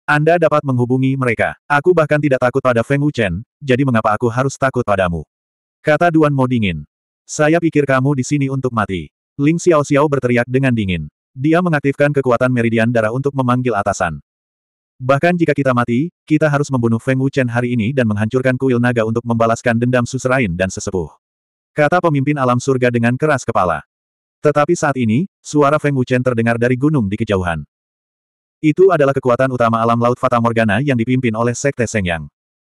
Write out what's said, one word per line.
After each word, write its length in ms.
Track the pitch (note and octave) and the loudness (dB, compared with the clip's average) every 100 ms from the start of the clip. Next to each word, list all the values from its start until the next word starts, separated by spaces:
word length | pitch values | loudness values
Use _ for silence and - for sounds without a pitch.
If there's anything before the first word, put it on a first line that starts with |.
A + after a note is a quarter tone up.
Anda 320 | - D3 D#3 | -2 0 2
dapat 320 | F3 D#3+ D3+ C#3+ | 2 2 0 0
menghubungi 480 | B2 A#2+ C3 C3 | -2 0 0 0
mereka. 400 | C3+ B2 G#2+ F2+ - - | 0 -2 -2 -4 -6 -4
Aku 240 | C#3+ F3+ | 0 2
bahkan 240 | E3+ D3+ D3+ | 2 2 0
tidak 240 | D3 B2+ | 0 0
takut 160 | B2 C3 | 0 0
pada 240 | B2+ A#2 | 0 0
Feng 220 | - C#3+ | 0 0
Wuchen, 420 | D3 C#3+ G2+ F2 - _ | 0 -2 -2 -4 -10 _
jadi 240 | C#3 B2+ C#3 | -2 0 2
mengapa 240 | A2+ A2 G#2+ | 0 0 0
aku 100 | A#2+ | -2
harus 240 | A#2 C3+ - | -2 -4 -2
takut 240 | C3+ B2+ | -2 -2
padamu?" 400 | A#2 G2 F#2 E2 D2 _ _ _ _ _ | -2 0 -2 -4 -10 _ _ _ _ _
kata 260 | - D3+ F3 | 0 2 2
Duan 220 | D#3+ D3+ | 4 2
Mo 160 | C#3 B2+ | 2 0
dingin. 400 | B2 G2+ D#2+ D2 _ _ _ - | 0 -2 -4 -10 _ _ _ -12
"Saya 320 | - D3+ E3+ | -2 2 2
pikir 240 | E3 D3 | 2 0
kamu 340 | C#3 C3 C3+ C#3+ | 2 2 2 -2
di 60 | |
sini 240 | B2+ D3 C3+ | -2 -2 -2
untuk 240 | C3+ C3 | -2 -4
mati." 400 | A2+ G2+ F#2+ D2+ _ _ - | -2 -4 -6 -10 _ _ -2
Ling 240 | C#3+ E3+ | 0 0
Xiaoxiao 480 | - D#3 C#3 C#3+ D3+ | 2 2 2 2 2
berteriak 400 | C#3 B2 A#2+ A#2+ | 0 0 0 0
dengan 240 | C3 C3+ | 0 0
dingin. 340 | A#2 G2 F2 D2 - _ C3+ | 0 0 -4 -6 -14 _ -4
Dia 240 | C#3+ E3 | 0 2
mengaktifkan 500 | F3+ D3 C#3 C#3 D3 | 2 0 0 0 0
kekuatan 400 | C#3+ C3 A#2 B2+ | 2 0 2 2
meridian 380 | B2 A#2 A2+ A2+ | 2 0 0 0
darah 260 | A#2+ G#2+ | 0 -2
untuk 160 | A#2+ C#3 | -2 -4
memanggil 400 | C#3 B2 B2+ B2 G#2 | -2 -2 0 -2 -2
atasan. 420 | G2+ G2 F2 D2 - _ _ _ _ _ _ _ | -2 -2 -4 -6 -14 _ _ _ _ _ _ _
"Bahkan 380 | B2+ C#3 F3 F3 | -2 2 2 2
jika 160 | D#3 | 2
kita 160 | C#3+ C3+ | 2 0
mati, 400 | B2+ A#2 A#2 E3+ - - | 0 0 0 -2 -8 -2
kita 240 | D3+ D#3 | 0 2
harus 180 | C#3+ C#3+ | 0 -2
membunuh 300 | C3 A#2 A2+ | 0 0 0
Feng 240 | - C3 | 0 -2
Wuchen 240 | C3+ C#3 B2 | -2 -2 -2
hari 320 | A#2+ B2 B2 | -2 -2 -2
ini 160 | G#2 | 0
dan 160 | C#3 A#2 | 0 0
menghancurkan 480 | G#2 A2 B2+ B2+ B2+ | 0 -2 0 0 0
kuil 240 | C3+ A#2+ | 0 2
naga 240 | B2 A#2+ A2 | 0 0 -2
untuk 160 | A#2 | -2
membalaskan 560 | A#2 A#2 A2+ A2+ - A#2 | -2 0 0 0 0 0
dendam 240 | B2 B2+ | 0 0
suzerain 480 | A#2+ B2+ B2+ C3 A2 | -2 -4 -2 -2 -2
dan 140 | E2+ F#2+ | -2 -4
sesepuh," 480 | - - F#2 D#2 - _ _ _ _ _ - | -4 -6 -6 -6 -12 _ _ _ _ _ 0
kata 240 | D3 F3+ | 2 2
pemimpin 340 | E3+ C#3+ C#3 D3 | 2 2 0 0
alam 160 | B2+ B2 | 0 0
surga 320 | - C3 B2 | 0 0 0
dengan 240 | A#2+ A#2 | 0 0
keras 320 | B2+ D#3 C#3 - | 0 0 0 -2
kepala. 400 | A2 F2+ D2+ - _ _ _ _ _ | 0 0 -2 -8 _ _ _ _ _
Tetapi 320 | D3+ D3 D3 | 0 2 0
saat 240 | F3 D3+ B2+ | 0 0 0
ini, 320 | A#2 A#2 F#3+ _ | 0 0 -2 _
suara 400 | - D3 C#3 D3+ | -4 0 2 2
Feng 160 | D3 | 0
Wuchen 320 | C#3 B2 B2+ B2+ | -2 0 0 0
terdengar 320 | A#2 A#2 A#2 | 0 0 0
dari 160 | A#2+ | 0
gunung 320 | B2+ D3 D3+ G2+ | 0 0 0 0
di 80 | |
kejauhan. 480 | G2+ A#2 G2 F2 D#2+ C#2+ _ _ _ _ _ _ _ _ _ | -4 -2 -2 -2 -6 -10 _ _ _ _ _ _ _ _ _
Itu 320 | D#3 D3 F#3+ | -2 4 4
adalah 160 | E3 C#3 | 4 2
kekuatan 400 | C3+ B2 A#2+ C3 | 2 0 2 0
utama 320 | B2 A#2 A2+ | 0 0 2
alam 160 | A2+ A#2 | 0 2
laut 240 | A#2+ A#2 | 0 0
Fata 160 | B2+ A#2+ | 0 0
Morgana 400 | A#2 A2+ A2+ G2+ | 0 0 0 0
yang 160 | D3 | 0
dipimpin 400 | B2 A2+ B2+ B2+ | -2 0 -2 -2
oleh 160 | A2 A#2+ | -2 -2
Sekte 320 | A#2 C#3+ - | -2 -4 -2
Seng 240 | A2+ A2 F2+ | -4 -2 -2
Yang. 240 | E2 D2 - _ _ | -4 -8 -18 _ _